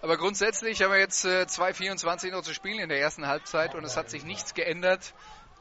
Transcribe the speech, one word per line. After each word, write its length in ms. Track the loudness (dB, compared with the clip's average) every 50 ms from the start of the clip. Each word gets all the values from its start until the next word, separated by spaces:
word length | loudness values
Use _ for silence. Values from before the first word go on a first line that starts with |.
| 2
Aber 140 | 0 0
grundsätzlich 640 | 2 2 0 0 2 0 0 0 0 -2 -4 0 4 4
haben 100 | 6 6
wir 60 | 6
jetzt, 260 | 4 4 2 0 2
äh, 220 | 2 2 2 2
zwei 260 | 0 0 0 0 0 0
vierundzwanzig 600 | -2 -4 -4 -4 -2 -2 -2 -2 -2 -4 -6 -6
noch 100 | -6 -6
zu 100 | -6 -8
spielen 260 | -6 -6 -6 -4 -4
in 100 | -2 0
der 120 | 0 2
ersten 260 | 2 2 0 -2 -2
Halbzeit 480 | -2 -2 -2 -2 -2 0 0 0 2 0
und 100 | -6 -8
es 120 | -4 -4
hat 140 | -4 -4 -4
sich 140 | -6 -10 -8
nichts 300 | -8 -10 -8 -10 -8 -2
geändert 600 | -2 0 0 -2 2 4 2 2 2 0 -12 -18 -18 -20 -20 -20 -20 -20 -20 -20 -20